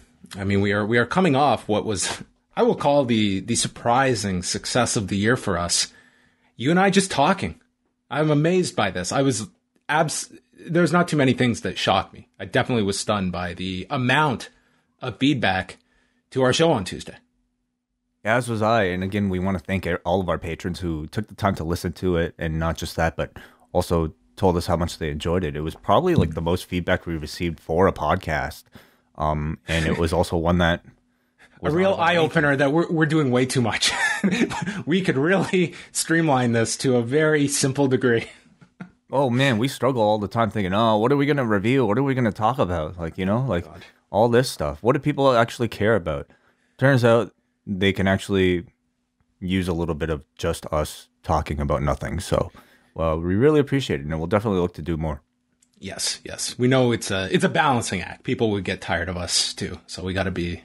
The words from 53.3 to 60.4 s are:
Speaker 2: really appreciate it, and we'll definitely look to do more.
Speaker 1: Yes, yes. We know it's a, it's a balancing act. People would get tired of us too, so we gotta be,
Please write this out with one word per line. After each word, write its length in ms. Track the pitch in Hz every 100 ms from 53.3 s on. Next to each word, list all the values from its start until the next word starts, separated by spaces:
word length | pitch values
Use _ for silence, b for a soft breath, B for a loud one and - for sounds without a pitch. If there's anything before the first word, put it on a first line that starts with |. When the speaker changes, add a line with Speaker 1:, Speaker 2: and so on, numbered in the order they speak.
| 95
Speaker 2:
really 240 | 139 151
appreciate 400 | 143 139 127 78
it, 80 | 71
and 100 | 80
we'll 80 | 82
definitely 360 | 104 110 95
look 120 | 87 -
to 60 |
do 160 | 78 82
more. 240 | 78 71 _ _ _ _ _ _
Speaker 1:
Yes, 420 | 95 - - -
yes. 340 | - - - -
We 120 | 123
know 240 | 131 123
it's 180 | 117 -
a, 160 | 98 92
it's 140 | 180
a 60 | 190
balancing 500 | 151 156 120 107 98
act. 240 | - -
People 280 | - 127 113
would 120 | 101
get 160 | 92 92
tired 300 | - 90 90
of 80 | 87
us 360 | 87 - -
too, 240 | - 98 87 -
so 160 | -
we 120 | 90
gotta 180 | 95 95
be, 320 | 92